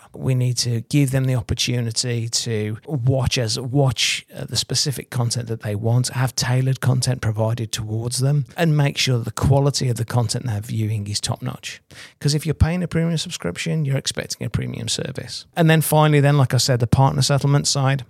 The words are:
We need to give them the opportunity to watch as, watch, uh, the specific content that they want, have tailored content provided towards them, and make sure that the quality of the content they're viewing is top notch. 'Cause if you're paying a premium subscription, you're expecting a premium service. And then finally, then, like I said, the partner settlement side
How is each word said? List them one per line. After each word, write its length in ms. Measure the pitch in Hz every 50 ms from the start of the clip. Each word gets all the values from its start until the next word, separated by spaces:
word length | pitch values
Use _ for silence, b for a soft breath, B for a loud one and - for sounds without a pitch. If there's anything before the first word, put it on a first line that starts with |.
| - - -
We 200 | - 120 123 131
need 240 | 127 123 123 123 -
to 240 | - 123 120 117
give 300 | 117 - - 147 143 131
them 140 | 131 135 131
the 100 | 131 131
opportunity 920 | 120 110 - 127 117 - - 123 123 120 117 113 - - 127 120 117 113 117
to 480 | - - - 123 113 107 107 107 110 107 - -
watch 500 | 160 127 117 131 135 131 123 - - 135
as, 220 | 120 110 113 127
watch, 640 | 127 127 120 143 139 131 117 - - - - - - _ -
uh, 100 | - 135
the 120 | - 135 127
specific 520 | - - 143 127 - 151 131 - - -
content 380 | - 123 117 113 - 120 120 113
that 140 | 117 113
they 140 | - 107 104
want, 340 | 101 113 113 117 123 123 -
have 260 | - 127 131 127 -
tailored 460 | - - 120 123 127 131 131 131 -
content 400 | - 123 131 127 120 127 123 123
provided 500 | - 110 107 110 113 110 113 120 113 107
towards 480 | - - 110 107 110 110 117 120 123 127
them, 260 | 127 135 147 147 131 - - -
and 180 | 175 165 151
make 220 | 151 143 143 - -
sure 220 | - 131 127 117
that 60 | 113
the 60 | -
quality 580 | - - - 139 139 139 139 143 131 - 143 131
of 80 | 117 117
the 80 | 117
content 400 | - - 123 120 107 - 120 -
they're 160 | 123 110 101
viewing 460 | 104 120 123 110 110 107 110 107 101 104
is 120 | 104 -
top 220 | - - - -
notch. 400 | 127 127 - - - - - - _ B B B B B B _
'Cause 140 | - 143 147
if 120 | 156 -
you're 100 | 160 139
paying 260 | - - 156 170 180
a 60 | 175 160
premium 300 | - 165 165 170 170 151
subscription, 680 | - 180 165 - - 175 180 - - 165 160 160 151
you're 120 | 135 135 -
expecting 480 | - - - - - - - - -
a 40 | -
premium 380 | - - - - - - - 110
service. 580 | - - - - - - - - - - - _ _
And 140 | - 170 160
then 120 | 160 160
finally, 380 | 143 - - 156 151 156 151 147
then, 180 | 139 143 147 147
like 160 | 135 - -
I 40 | 120
said, 220 | - - 135 117
the 80 | 123 113
partner 340 | - 131 135 135 151 143
settlement 460 | 131 - 143 135 - 143 143 143 - -
side 380 | - 143 135 131 135 135 123 -